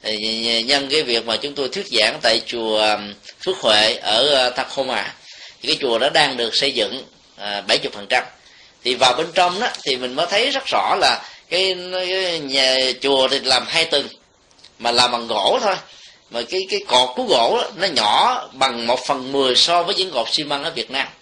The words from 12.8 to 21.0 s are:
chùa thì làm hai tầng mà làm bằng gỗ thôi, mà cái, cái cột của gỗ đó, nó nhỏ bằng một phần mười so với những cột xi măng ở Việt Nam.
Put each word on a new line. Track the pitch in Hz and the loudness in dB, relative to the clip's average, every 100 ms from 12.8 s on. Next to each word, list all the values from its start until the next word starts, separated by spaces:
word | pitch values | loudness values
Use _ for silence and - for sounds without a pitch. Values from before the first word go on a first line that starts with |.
| 131 127 | 0 0
chùa | 135 135 131 | 0 2 2
thì | 135 | 2
làm | 131 127 113 | 2 0 2
hai | 165 | -2
tầng | 165 147 - - _ _ _ _ - _ | 2 0 -2 -14 _ _ _ _ -20 _
mà | 117 | 0
làm | 120 123 | 2 2
bằng | 120 117 | 0 -2
gỗ | 107 98 233 | 0 2 2
thôi, | 220 175 - - - - _ | 0 -2 -8 -20 -20 -20 _
mà | 117 120 | -10 -4
cái, | 185 190 | -6 -4
cái | 202 - | -6 2
cột | 123 127 - | 2 2 -2
của | |
gỗ | 247 135 117 226 | 2 4 4 2
đó, | - 165 | -2 -4
nó | 185 | -2
nhỏ | 131 107 123 220 254 - | 2 4 4 4 0 -6
bằng | 131 135 117 117 | -2 0 0 0
một | 127 - | -2 0
phần | 135 127 | -4 -2
mười | 139 135 123 | 0 2 4
so | - 175 | 4 2
với | 170 | 2
những | 196 185 | -2 -2
cột | 135 113 | -2 -2
xi | - | -4
măng | 147 139 | -4 -4
ở | 156 | -4
Việt | 127 110 | -6 -6
Nam. | 135 | -4